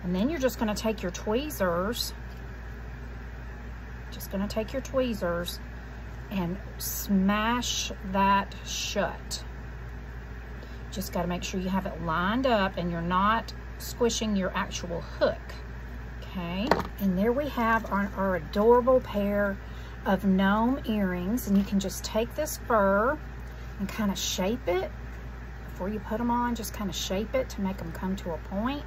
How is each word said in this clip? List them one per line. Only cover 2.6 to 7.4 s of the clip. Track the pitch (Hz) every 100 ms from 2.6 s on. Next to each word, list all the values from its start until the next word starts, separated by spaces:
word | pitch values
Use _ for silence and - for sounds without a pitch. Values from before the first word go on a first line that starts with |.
| - - - - - - - - - - - - - - -
just | - -
gonna | 196 202
take | 220 220
your | 269
tweezers | 254 269 254 208 175 170 175 - - - - - - - -
and | 196 170 190 - -
smash | - - - 196 190 208